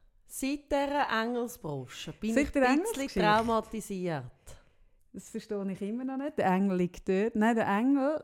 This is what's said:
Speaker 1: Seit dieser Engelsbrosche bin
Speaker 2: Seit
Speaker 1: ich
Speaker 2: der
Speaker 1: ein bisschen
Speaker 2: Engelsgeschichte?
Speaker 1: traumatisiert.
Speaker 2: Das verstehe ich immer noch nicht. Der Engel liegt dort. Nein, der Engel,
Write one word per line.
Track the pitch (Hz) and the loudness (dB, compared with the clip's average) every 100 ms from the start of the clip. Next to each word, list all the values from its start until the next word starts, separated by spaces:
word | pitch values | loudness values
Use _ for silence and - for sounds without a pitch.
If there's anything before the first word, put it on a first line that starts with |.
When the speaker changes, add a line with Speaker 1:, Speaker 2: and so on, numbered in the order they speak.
| _ _ - | _ _ -16
Speaker 1:
Seit | - 269 294 - | -6 -4 -4 -2
dieser | 285 277 285 - 220 | 0 0 0 0 0
Engelsbrosche | 226 240 233 - 160 139 123 - - | 0 -2 -4 -6 -8 -8 -8 -12 -12
bin | - 214 | -6 0
Speaker 2:
Seit | 233 | 2
Speaker 1:
ich | 285 | 2
Speaker 2:
der | 285 247 | 2 4
Speaker 1:
ein | 285 | 4
bisschen | 427 403 | 0 -4
Speaker 2:
Engelsgeschichte? | 277 202 | -4 2
Speaker 1:
traumatisiert. | 214 214 226 226 220 220 - 190 180 151 123 - - - - _ _ _ _ | 4 4 4 0 -2 -8 -6 -4 -2 -4 -8 -16 -20 -20 -20 _ _ _ _
Speaker 2:
Das | - - | -18 -12
verstehe | 220 - 208 196 | -12 -8 -6 -6
ich | 185 | -6
immer | 202 240 | -6 -6
noch | 262 262 | -6 -6
nicht. | 285 302 | -6 0
Der | 185 | 2
Engel | 185 196 180 | 4 2 2
liegt | 175 - - | 0 -2 -2
dort. | 190 226 | 0 2
Nein, | 214 220 226 | 2 2 4
der | 185 | 2
Engel, | 196 254 277 269 302 | 2 2 2 2 -2